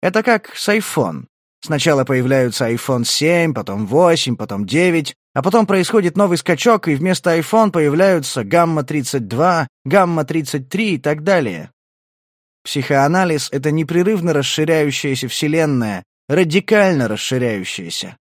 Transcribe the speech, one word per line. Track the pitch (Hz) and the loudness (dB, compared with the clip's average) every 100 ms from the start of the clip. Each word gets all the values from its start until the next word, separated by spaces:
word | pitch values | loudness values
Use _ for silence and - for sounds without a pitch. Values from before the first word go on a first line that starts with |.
Это | - 202 | 0 0
как | 220 226 - - | 2 0 -2 -8
с | - | -2
iPhone. | 208 185 - 107 76 62 _ _ _ | -2 -2 -2 -2 -4 -14 _ _ _
Сначала | - 151 165 143 | -6 -2 2 2
появляются | 127 131 127 135 123 107 120 | 2 0 2 2 0 0 -2
iPhone | 120 - 127 | -2 -2 -2
семь, | 117 - 151 175 165 | -2 0 2 2 2
потом | 123 - 98 107 | -2 -6 -6 0
восемь, | 131 175 165 - 117 | 4 4 4 0 -4
потом | 107 98 | -4 -6
девять, | 101 143 180 165 151 - _ | -2 0 2 0 -4 -12 _
а | - | -2
потом | 143 226 214 | 2 2 2
происходит | 196 175 220 175 165 | 2 2 2 0 2
новый | 202 175 | 2 2
скачок, | - 170 240 220 - | 0 0 2 2 2
и | |
вместо | 143 175 185 - 165 | 0 0 0 0 0
iPhone | 156 220 214 | 2 2 2
появляются | 175 147 147 196 180 139 - | 2 2 4 2 2 -2 -6
Гамма | 104 170 170 160 | 0 2 2 0
тридцать | 131 151 123 139 110 | -2 -4 -4 -4 -4
два, | 113 170 170 - _ | 0 2 2 -2 _
Гамма | - 185 180 170 | 0 2 4 0
тридцать | 143 160 147 151 131 | -2 -4 -4 -6 -6
три | 185 220 | -4 -2
и | 160 | -2
так | 151 151 | -2 -2
далее. | 151 190 127 85 - _ _ _ _ _ _ _ _ _ | 0 0 0 -6 -12 _ _ _ _ _ _ _ _ _
Психоанализ — | - 147 131 139 139 175 185 156 - | -8 -6 0 2 2 2 0 -2 -4
это | 139 143 | -4 -2
непрерывно | 151 156 170 180 220 170 | -2 0 0 0 0 0
расширяющаяся | 151 135 - 156 160 151 131 147 131 127 | 0 -2 -2 0 2 0 -2 -4 -4 -4
вселенная, | - 151 160 156 131 113 95 - _ _ | -4 -2 0 2 0 -2 -6 -12 _ _
радикально | 147 175 170 190 214 196 165 117 | 0 2 0 2 2 4 2 0
расширяющаяся. | 104 - 131 123 107 92 - 85 - 92 - | -2 -4 -2 -2 -2 -6 -10 -10 -10 -10 -16